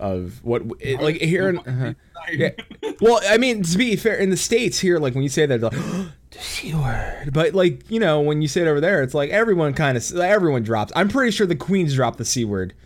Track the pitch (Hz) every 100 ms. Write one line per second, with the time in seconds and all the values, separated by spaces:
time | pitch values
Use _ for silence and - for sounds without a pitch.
0 | 98 92 90 - 117 120 107 - 127 127
1 | 156 165 160 180 190 175 - 127 143 -
2 | _ - - 151 160 - - - 440 -
3 | 226 240 196 - 254 220 170 180 247 196
4 | 220 196 190 175 - 233 226 - 190 175
5 | 139 127 139 147 151 120 110 123 - 180
6 | 175 - - - - - - 156 131 123
7 | 110 - 139 143 165 190 180 131 - 226
8 | 190 151 147 151 151 180 165 147 165 185
9 | 135 147 143 202 226 175 151 135 143 123
10 | - 175 180 208 170 131 110 110 104 -
11 | 202 254 247 202 190 160 - 190 160 135
12 | 120 - 113 127 110 98 92 -